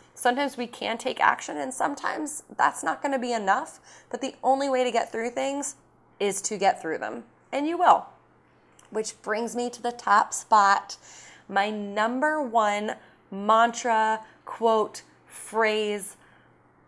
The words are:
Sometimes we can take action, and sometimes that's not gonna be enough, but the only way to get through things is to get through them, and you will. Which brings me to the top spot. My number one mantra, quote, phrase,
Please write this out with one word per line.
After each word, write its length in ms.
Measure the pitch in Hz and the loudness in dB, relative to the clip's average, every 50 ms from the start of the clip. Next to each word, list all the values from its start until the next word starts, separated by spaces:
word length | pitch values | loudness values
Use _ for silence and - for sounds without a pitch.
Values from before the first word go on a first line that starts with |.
| - _ _ | -20 _ _
Sometimes 440 | - - 247 247 269 285 269 - - | -2 0 0 0 2 0 -2 -4 -6
we 100 | - 214 | -8 -8
can 300 | - - - 202 226 - | -8 -8 -6 -6 -4 -4
take 240 | - 254 - - | -4 -6 -2 2
action, 360 | - - - - - - - 302 | 4 4 4 2 -2 -8 -8 -6
and 160 | 285 262 254 | -6 -6 -4
sometimes 680 | - - 285 285 - - - - - 311 277 - - - - 208 - | -2 -4 -4 -4 -4 -6 -6 -4 -4 -6 -6 -8 -10 -12 -8 -2 2
that's 260 | - 285 - - - | 2 2 2 0 -4
not 180 | 320 - - | -4 -4 -2
gonna 180 | - 285 277 262 | -2 -4 -2 -2
be 120 | 240 240 | -2 -2
enough, 480 | 240 220 202 190 202 247 311 - - - _ - - - - - | -4 -2 0 2 0 0 0 -4 -12 -18 _ -20 -20 -20 -16 -12
but 100 | - 240 | -10 -8
the 160 | 269 262 - - - | -6 -8 -8 -2 0
only 260 | 254 269 269 277 277 | 2 2 2 2 0
way 140 | 262 254 254 | 0 0 0
to 80 | 247 | 0
get 200 | - 233 - - | 0 -2 -2 -2
through 180 | - 226 226 240 | -4 -6 -6 -6
things 460 | 240 262 262 277 277 285 277 - - _ _ _ _ _ _ _ _ - | -4 -4 -4 -4 -4 -4 -6 -8 -10 _ _ _ _ _ _ _ _ -4
is 220 | 202 202 190 - | -2 -2 -2 -2
to 160 | - - 214 185 | -6 -6 -4 0
get 240 | 196 196 - - | 2 2 2 0
through 160 | - 160 156 - | -2 -6 -6 -6
them, 260 | - 107 - 240 220 - _ _ _ _ | -6 -8 -8 -10 -12 -16 _ _ _ _
and 160 | - 269 294 311 | -6 -4 -2 -2
you 100 | 339 349 | 0 2
will. 300 | 359 285 180 - - - - _ _ _ _ _ _ _ _ _ _ _ _ _ _ _ | 6 6 6 6 4 -4 -18 _ _ _ _ _ _ _ _ _ _ _ _ _ _ _
Which 320 | - 214 214 - - - | -6 -6 -6 -6 -8 -10
brings 340 | - 202 214 214 233 220 - | -6 -4 -2 -2 -2 -4 -4
me 140 | 240 240 240 | -4 -4 -6
to 120 | 240 - | -6 -6
the 100 | - 240 | -6 -6
top 420 | 240 240 - 208 202 214 - - - | -6 -4 0 4 4 4 4 4 -2
spot. 640 | - - - 226 214 196 196 202 - - - - - - - - - - - - - _ - | -8 -2 4 6 6 8 6 6 2 0 -4 -12 -18 -20 -20 -20 -20 -20 -20 -20 -20 _ -4
My 220 | 196 196 202 214 | -2 0 0 0
number 720 | 214 214 208 202 202 208 214 233 247 262 294 302 311 311 | -2 -4 -6 -4 -2 0 0 0 0 0 0 0 0 0
one 540 | 285 240 214 233 214 208 208 208 208 220 - - - - - _ _ _ | -2 0 2 2 2 2 2 0 -2 -4 -6 -8 -10 -20 -20 _ _ _
mantra, 920 | 196 196 202 208 220 226 233 233 226 - - 247 226 220 220 220 220 220 - - - _ - | -10 -4 0 4 4 6 6 4 2 0 -2 0 2 2 2 2 0 -2 -4 -10 -20 _ -16
quote, 600 | - - - 226 226 220 220 208 214 - - - _ _ _ _ | -14 -6 0 2 2 4 4 2 0 -4 -12 -18 _ _ _ _
phrase, 920 | - - - - - 208 220 226 214 214 214 214 208 208 208 185 - - - _ _ _ _ _ _ _ _ _ _ _ _ _ | -20 -20 -18 -14 -6 -2 0 2 2 2 0 0 -2 -4 -4 -6 -10 -14 -16 _ _ _ _ _ _ _ _ _ _ _ _ _